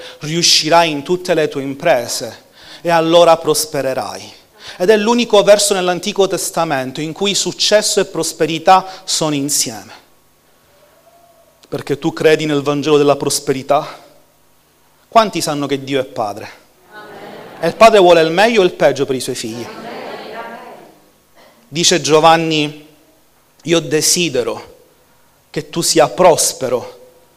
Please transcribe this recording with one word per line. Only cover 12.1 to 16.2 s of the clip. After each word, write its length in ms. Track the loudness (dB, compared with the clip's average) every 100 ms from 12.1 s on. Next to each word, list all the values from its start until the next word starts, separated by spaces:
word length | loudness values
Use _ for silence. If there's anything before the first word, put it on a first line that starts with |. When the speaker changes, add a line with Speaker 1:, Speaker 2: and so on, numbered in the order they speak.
Speaker 1:
credi 320 | 0 2 2
nel 180 | 0 -2
Vangelo 340 | -2 -2 2 2
della 200 | 4 2
prosperità? 720 | -2 -4 -4 -4 -2 -2 -2 -14 -20 _ _ _ _ _ _ _ _ _ _
Quanti 320 | 2 2 -2
sanno 260 | -6 -4 -4
che 160 | -6
Dio 160 | -4 -4
è 60 |
Padre? 440 | -4 -6